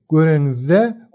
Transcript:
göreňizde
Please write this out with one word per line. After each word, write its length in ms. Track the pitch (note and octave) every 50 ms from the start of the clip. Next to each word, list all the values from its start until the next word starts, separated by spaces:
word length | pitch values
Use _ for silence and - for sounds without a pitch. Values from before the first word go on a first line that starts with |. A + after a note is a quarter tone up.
| _ -
göreňizde 680 | D#3+ D#3 D#3+ D#3+ D#3 D3 C#3+ C#3 C3 B2 B2+ C#3+ E3+ G3+ A3+ A#3+ A3 - - _ _